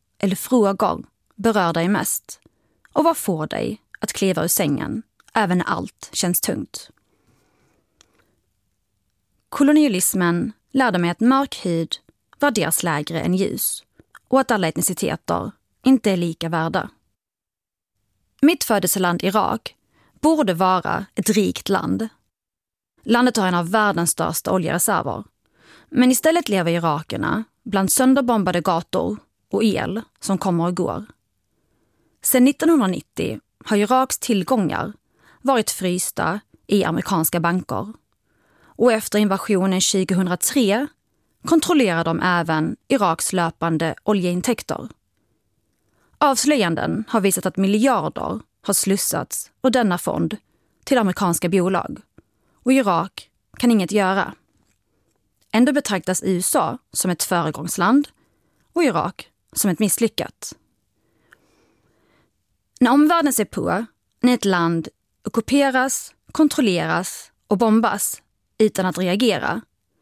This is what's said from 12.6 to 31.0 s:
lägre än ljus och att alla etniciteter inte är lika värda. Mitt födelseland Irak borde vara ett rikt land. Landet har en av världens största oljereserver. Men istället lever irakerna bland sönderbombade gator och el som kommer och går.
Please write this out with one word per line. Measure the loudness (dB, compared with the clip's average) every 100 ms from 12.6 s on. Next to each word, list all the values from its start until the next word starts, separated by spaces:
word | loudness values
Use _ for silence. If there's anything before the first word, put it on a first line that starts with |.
| -2 -2
lägre | -2 -4 -4 -4
än | -2
ljus | 0 -2 -4 -6 -8 -14 _ _ -20 _
och | 0
att | 2
alla | 0 0
etniciteter | -2 -4 -4 -6 -6 -4 -4 -6 -12 _ _
inte | 2 4 2
är | 0
lika | -2 -4 -4
värda. | -2 -2 -4 -6 -12 _ _ _ _ _ _ _ _ _ _ _ _ _ _
Mitt | 2 4
födelseland | 0 0 0 0 0 0
Irak | 0 0 0 -2 -8 -20 _ _ _ _
borde | 2 4 2
vara | 2 2 2 0 -4 -6
ett | -4 0
rikt | 2 0 -2 -2
land. | -2 -2 -4 -6 -12 _ _ _ _ _ _ _ _
Landet | 0 2 2 2
har | 0
en |
av | 0 0
världens | 0 2 0 -2
största | -2 -4 -4 -2
oljereserver. | -2 0 -2 0 -2 -4 -8 -12 _ _ _ _ -20 _
Men | 2 2
istället | 4 2 2 0
lever | 0 0
irakerna | 0 0 -2 -4 -6 -4 -4 -6 _
bland | -6 -2 0
sönderbombade | 4 4 4 4 2 0 0
gator | 0 -2 -2 -4 -4 -6 -12 _ _
och | 0
el | 0 0 -4 -6 -10 _
som | -4 -2
kommer | 0 0 0
och | -2
går. | -4 -6